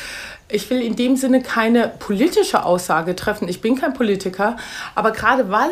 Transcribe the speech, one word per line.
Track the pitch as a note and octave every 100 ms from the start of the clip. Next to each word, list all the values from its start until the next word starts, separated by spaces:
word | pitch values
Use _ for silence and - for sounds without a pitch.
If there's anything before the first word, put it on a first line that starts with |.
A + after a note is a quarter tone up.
| - - - - -
ich | G#3 -
will | B3+
in | A#3 G#3+
dem | B3 C4
Sinne | C4 B3+
keine | B3+ - A3+ A#3+ A3+ -
politische | - G3 D#4 G#4+ G4 -
Aussage | - F3+ - D#3+ E3+ F3+
treffen. | - G#3 F3
Ich | F3+
bin | A3 C4
kein | D#4
Politiker, | C4 A3+ F#3+ F#3+ F#3 G#3 A#3 - - -
aber | - A3
gerade | G#3+ A3 C4 G3+
weil | G#3 C#4+